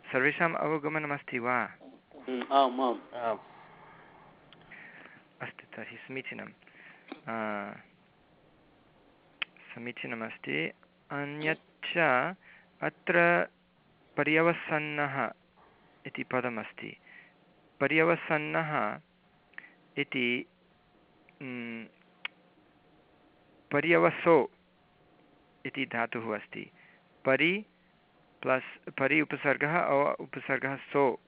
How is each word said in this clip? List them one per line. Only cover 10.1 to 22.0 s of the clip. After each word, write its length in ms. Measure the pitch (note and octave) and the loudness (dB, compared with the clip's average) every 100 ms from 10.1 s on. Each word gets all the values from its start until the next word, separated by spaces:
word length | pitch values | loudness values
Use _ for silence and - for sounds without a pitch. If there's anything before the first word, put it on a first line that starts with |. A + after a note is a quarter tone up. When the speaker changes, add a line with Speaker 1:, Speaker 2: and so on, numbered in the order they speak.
| A#2 A2+ - - C#3+ D#3+ - _ _ _ | -8 -8 -10 -6 -4 -4 -8 _ _ _
Speaker 1:
अन्यच्च 840 | C#3+ C#3+ D3 D#3 D#3+ _ _ - F3 D#3 B2+ D3+ F#3+ - - _ _ | -8 -6 -4 -4 -4 _ _ -6 2 4 4 2 -6 -18 -20 _ _
अत्र 640 | D3+ - - F3 E3+ F3 - _ _ _ _ _ _ - | -6 -4 2 6 6 4 2 _ _ _ _ _ _ 0
पर्यवसन्नः 1160 | D3 D#3 E3 E3 - D#3 D3+ D3 D3 C#3 A2+ - _ _ - _ _ _ - | 4 6 4 2 -2 -4 -2 -4 -4 -2 -4 -6 _ _ -20 _ _ _ -14
इति 180 | - | -10
पदमस्ति। 720 | C3 B2+ B2 A2+ G#2+ - G#2+ - - - - _ _ _ _ _ | -4 -2 -2 -6 -10 -12 -14 -16 -20 -20 -20 _ _ _ _ _
पर्यवसन्नः 1200 | C#3 D#3 E3 E3 - D#3 D3+ D#3+ D#3 D3 G#2 B2+ _ _ _ _ _ - - _ _ - | 2 4 4 2 0 -2 0 -2 -2 -2 -2 -4 _ _ _ _ _ -20 -20 _ _ -6
इति, 480 | C#3+ C3+ B2 B2 - _ _ _ _ _ _ _ _ _ | -4 0 0 0 -4 _ _ _ _ _ _ _ _ _
म्, 420 | C3+ B2 A#2 A2+ A2 _ | -12 -10 -10 -12 -14 _